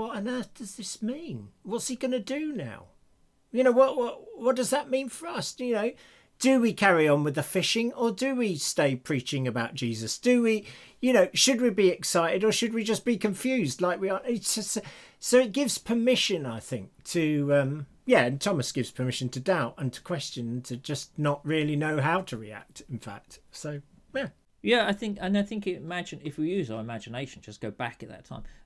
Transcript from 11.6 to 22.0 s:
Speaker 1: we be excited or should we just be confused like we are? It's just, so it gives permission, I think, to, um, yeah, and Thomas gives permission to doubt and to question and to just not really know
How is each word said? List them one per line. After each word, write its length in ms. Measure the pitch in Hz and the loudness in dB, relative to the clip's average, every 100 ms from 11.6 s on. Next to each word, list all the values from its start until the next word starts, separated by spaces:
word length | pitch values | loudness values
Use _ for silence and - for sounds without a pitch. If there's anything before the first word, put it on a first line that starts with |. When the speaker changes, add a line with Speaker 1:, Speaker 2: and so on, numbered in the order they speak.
Speaker 1:
we 100 | 247 | 2
be 180 | 190 185 | 6 4
excited 560 | - - 180 165 190 | 4 0 2 2 2
or 80 | 220 | 2
should 200 | 214 233 | 2 0
we 120 | 226 | -2
just 200 | 214 190 | 0 0
be 140 | 240 214 | 0 0
confused 640 | 214 196 254 262 147 - | 0 0 0 2 0 0
like 180 | 180 196 | 0 0
we 80 | 190 | 0
are? 140 | 190 | -2
It's 300 | 254 226 - | -2 -2 -2
just, 240 | 220 190 214 - - - - | -4 -2 -6 -6 -16 -20 -10
so 220 | - 247 | 4 6
it 120 | 247 | 6
gives 240 | 226 262 - | 2 0 -2
permission, 680 | - 233 240 240 - 175 131 | 0 2 4 4 2 0 -2
I 140 | 113 | -6
think, 300 | - 120 95 _ - | -6 -8 -8 _ -4
to, 460 | 175 156 151 143 | 0 2 2 4
um, 320 | 143 135 151 143 _ - | 4 2 -2 -8 _ 4
yeah, 180 | 214 | 4
and 160 | 123 139 | 4 0
Thomas 320 | 202 160 - | 0 0 -2
gives 180 | 139 117 | -2 -4
permission 380 | - 127 - 127 | -2 -4 -2 -4
to 100 | 131 | -4
doubt 340 | 131 175 117 - | 0 0 0 -2
and 160 | 131 | -6
to 80 | - | -4
question 480 | - 160 - 131 117 | -6 -6 -6 -8 -6
and 160 | 123 | -6
to 120 | - 123 | -6 -8
just 400 | - 143 - - | -6 -8 -6 -2
not 260 | 147 143 | 0 0
really 320 | 143 156 151 147 | 0 0 0 0
know 240 | 156 151 | 0 0